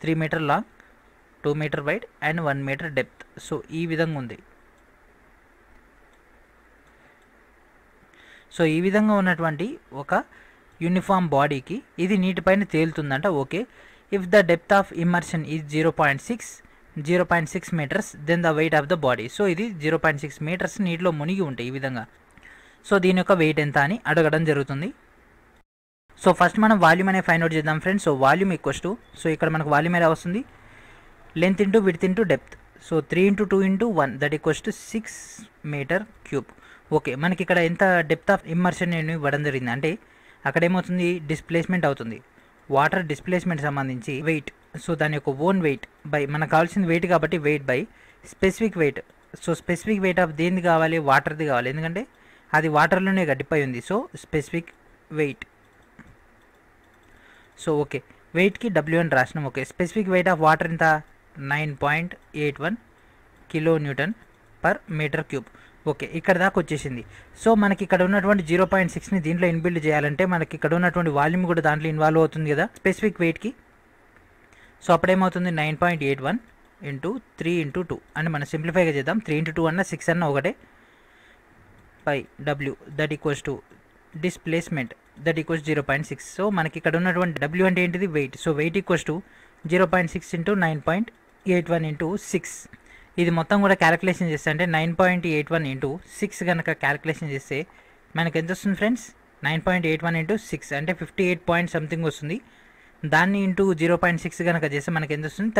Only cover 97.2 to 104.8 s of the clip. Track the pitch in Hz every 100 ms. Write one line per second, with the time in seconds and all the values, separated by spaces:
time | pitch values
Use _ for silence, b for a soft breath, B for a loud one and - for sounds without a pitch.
97.2 | 156 139 - 143 170 b b b b 160
98.2 | 165 160 165 185 202 190 208 247 - -
99.2 | _ - 143 151 - 180 160 156 170 165
100.2 | 160 214 - 151 - 143 156 180 156 -
101.2 | 180 175 - 170 175 165 151 165 160 -
102.2 | 147 214 b b b b b b 151 151
103.2 | 180 202 196 180 196 170 165 175 165 170
104.2 | 170 - 170 170 147 143